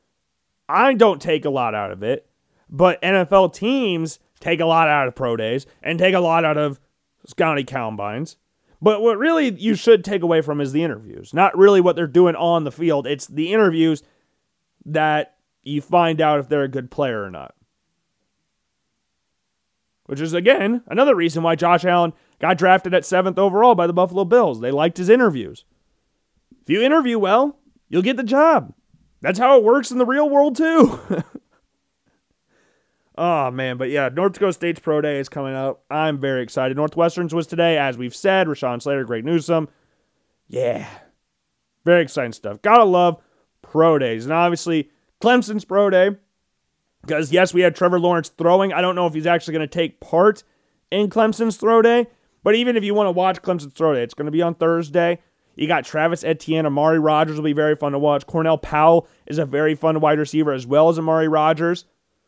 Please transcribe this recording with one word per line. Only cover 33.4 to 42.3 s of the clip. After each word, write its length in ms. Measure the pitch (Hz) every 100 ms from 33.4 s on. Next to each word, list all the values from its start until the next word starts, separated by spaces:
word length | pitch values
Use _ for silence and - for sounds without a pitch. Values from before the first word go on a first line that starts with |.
| 131
man, 240 | 127 131 123
but 140 | 131
yeah, 180 | 143 131
North 240 | 143 196
Dakota 220 | - 196
State's 260 | - 170 165
Pro 220 | 165 151
Day 180 | 151 139
is 80 | 135
coming 260 | 143 135
up. 300 | 131 135 - _
I'm 280 | 151 156 143
very 220 | 139 127
excited. 360 | 120 139 131 135
Northwestern's 560 | 151 170 170 180 170
was 140 | 165 156
today, 300 | 165 170 151
as 200 | 139 120
we've 180 | 123 -
said. 320 | 190 190 165
Rashawn 340 | 139 127 120
Slater, 220 | 143 139
Greg 220 | 120 113 135
Newsome. 420 | 170 165 165 151 _ _ _ _ _ _ _ _
Yeah. 400 | 120 123 - - - _ _ _ _ _ _ _ _
Very 180 | 165 175
exciting 300 | 147 147 120